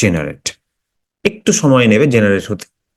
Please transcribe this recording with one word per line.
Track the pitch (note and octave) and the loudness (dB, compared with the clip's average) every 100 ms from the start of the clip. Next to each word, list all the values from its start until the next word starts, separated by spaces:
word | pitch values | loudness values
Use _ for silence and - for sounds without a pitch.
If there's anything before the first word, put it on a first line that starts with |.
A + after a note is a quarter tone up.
generate। | G#2+ E2 C#2+ - - - _ _ _ _ _ _ G3+ | -2 -2 -6 -10 -14 -14 _ _ _ _ _ _ -6
একটু | - - - | -4 -4 0
সময় | D3 C3 A#2 | 2 2 4
নেবে | G#2+ D3 | 2 2
জেনারেট | A#2 G#2 G2 - | 2 2 0 -4
হতে, | G2 - _ _ | -10 -12 _ _